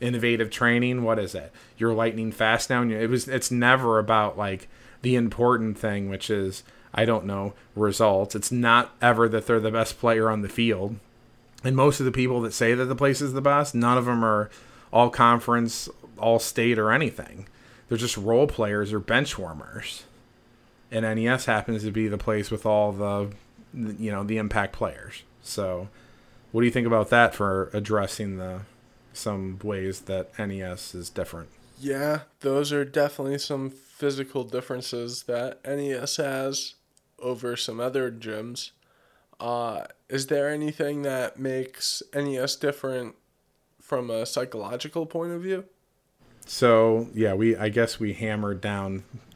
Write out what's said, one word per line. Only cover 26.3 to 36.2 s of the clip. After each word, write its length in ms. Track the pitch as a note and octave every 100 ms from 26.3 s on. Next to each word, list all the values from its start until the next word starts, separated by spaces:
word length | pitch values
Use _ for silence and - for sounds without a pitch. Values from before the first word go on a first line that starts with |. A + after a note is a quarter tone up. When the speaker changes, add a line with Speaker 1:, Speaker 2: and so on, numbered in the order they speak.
| - _
Speaker 1:
what 120 | A2
do 20 |
you 80 | A#2+
think 160 | B2+ A#2
about 220 | A2+ G#2+
that 220 | A#2+ A#2
for 380 | - G2+ F#2+ F#2
addressing 680 | G#2 G#2 G#2+ G2 - G#2 F#2+
the, 240 | F#2 F#2 G2+ _ _ _ _
some 480 | - A2 G2 F#2+ F#2
ways 380 | G#2 G2 F#2+ F#2
that 320 | - F#2+ F#2 -
N 120 | G#2
E 120 | G2
S 340 | F#2 F2+ - F2+
is 140 | E2+
different? 380 | - F2 E2 E2 _ - -
Speaker 2:
Yeah, 440 | C3+ C3+ D3 D3+ C#3+ _
those 320 | C#3 C3+ C#3+
are 120 | D3
definitely 540 | C3+ D3 C#3+ - C3+ C#3
some 320 | - C#3 C3+
physical 720 | C3+ _ - C#3+ C3+ C3+ C#3
differences 800 | A2+ B2+ B2+ B2 - A#2+ A#2+ A#2+ -
that 320 | A#2+ B2+ -
N 140 | C3 C#3+
E 140 | C#3+
S 240 | B2+ C#3
has 580 | -